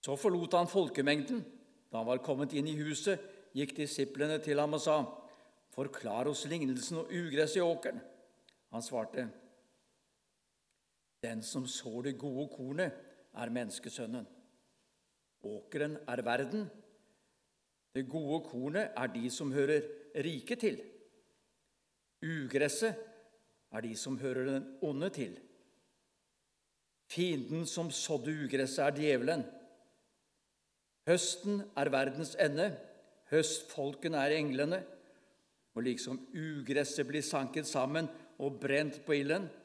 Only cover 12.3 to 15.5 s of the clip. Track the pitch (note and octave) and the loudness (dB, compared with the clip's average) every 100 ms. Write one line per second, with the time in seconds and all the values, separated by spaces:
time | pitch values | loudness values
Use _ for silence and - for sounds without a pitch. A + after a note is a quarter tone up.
12.3 | B2+ D3 - B2+ D3 F3+ - - - - | -4 -6 -6 -6 0 0 -2 -16 -20 -18
13.3 | - A#2 A#2+ A2+ - A#2 - A2+ B2 A2 | -8 -4 -2 -2 -6 -10 -8 -6 -6 -8
14.3 | - - _ _ _ _ _ _ _ _ | -18 -20 _ _ _ _ _ _ _ _
15.3 | _ G#2 | _ -8